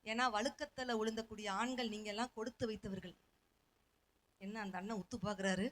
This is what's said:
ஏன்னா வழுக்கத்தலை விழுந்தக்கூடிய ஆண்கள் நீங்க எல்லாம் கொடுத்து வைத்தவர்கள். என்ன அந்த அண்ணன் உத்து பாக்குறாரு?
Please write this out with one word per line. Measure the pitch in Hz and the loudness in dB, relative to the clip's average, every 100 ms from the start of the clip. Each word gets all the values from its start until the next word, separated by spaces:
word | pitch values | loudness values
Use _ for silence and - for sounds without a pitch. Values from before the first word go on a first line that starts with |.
ஏன்னா | 214 226 254 | 0 4 4
வழுக்கத்தலை | 208 262 - 294 - 254 | 4 2 0 -8 -4 0
விழுந்தக்கூடிய | 226 220 226 220 214 208 | 2 2 0 -6 -4 -2
ஆண்கள் | 196 240 254 233 | 2 2 2 0
நீங்க | 208 214 | -2 -4
எல்லாம் | 208 240 | -2 -2
கொடுத்து | - 233 - 233 | -2 -6 -2 -2
வைத்தவர்கள். | 214 214 190 180 - _ _ _ _ _ _ _ _ _ _ _ _ | -2 -4 -6 -6 -14 _ _ _ _ _ _ _ _ _ _ _ _
என்ன | 190 220 | -8 -4
அந்த | 202 180 | -4 -4
அண்ணன் | 196 220 | -4 -4
உத்து | - 247 208 | -4 -2 -2
பாக்குறாரு? | 202 190 185 220 | 2 4 4 2